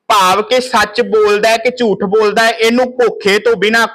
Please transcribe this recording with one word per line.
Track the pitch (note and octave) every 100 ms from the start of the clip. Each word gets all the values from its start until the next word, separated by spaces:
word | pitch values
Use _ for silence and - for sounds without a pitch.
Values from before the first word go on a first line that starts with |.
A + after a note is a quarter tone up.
| -
ਭਾਵ | G#3+ F#3 G3
ਕਿ | G#3 B3+
ਸੱਚ | B3 A#3+ C4 -
ਬੋਲਦਾ | G3+ G#3+ G#3+ G#3 A3
ਹੈ | A3+
ਕਿ | A#3+
ਝੂਠ | B3 A#3 F#3+
ਬੋਲਦਾ | G3+ A3 G#3 G#3+
ਹੈ, | A3+
ਇਹਨੂੰ | A3+ A3+ A#3+ B3+
ਘੋਖੇ | B3+ A3+ - G3+ G#3
ਤੋਂ | A#3 A3
ਬਿਨਾਂ, | G3+ A3+ A3+